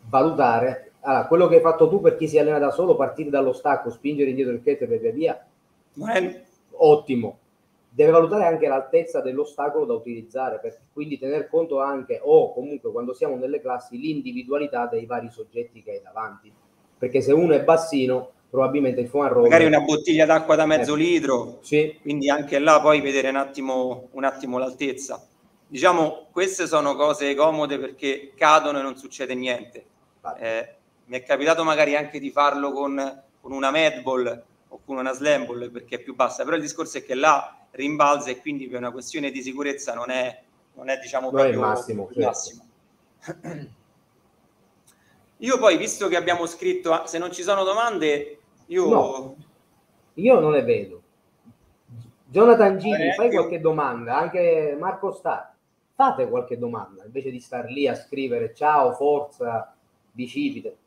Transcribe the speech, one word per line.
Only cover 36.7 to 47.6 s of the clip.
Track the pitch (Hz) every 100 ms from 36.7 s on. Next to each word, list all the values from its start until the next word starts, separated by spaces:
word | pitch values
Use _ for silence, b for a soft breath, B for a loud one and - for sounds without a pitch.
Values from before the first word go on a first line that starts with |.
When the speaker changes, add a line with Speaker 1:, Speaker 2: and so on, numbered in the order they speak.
| - 156 139
Speaker 2:
è |
che | - 131
là | 151 143 - - _
rimbalza | 131 143 151 143 143 127
e | 127
quindi | 156 143 127
per | 123
una | 123
questione | 123 123 160 139
di | 131
sicurezza | 127 131 143 139 -
non | 117 123
è, | 127 127 113 _ _ _
non | 131 131
è, | 135
diciamo, | - 135 131
Speaker 1:
Non | 135
è | 135
il |
Speaker 2:
proprio | 120 110
Speaker 1:
massimo, | 101 - 104 95
Speaker 2:
il | -
Speaker 1:
certo. | 117
Speaker 2:
massimo. | - - - _ _ _ _ _ _
<clears throat> | - - 170 156 147 _ _ _ _ _ _ _ _ _ _ _ _ b b b _ _
Io | 233 247
poi, | 220 165
visto | 214 - 190
che | 170
abbiamo | 165 175 165
scritto, | - 185 180 170
ah, | 160 -
se | 165
non | 175
ci | 180
sono | 180 196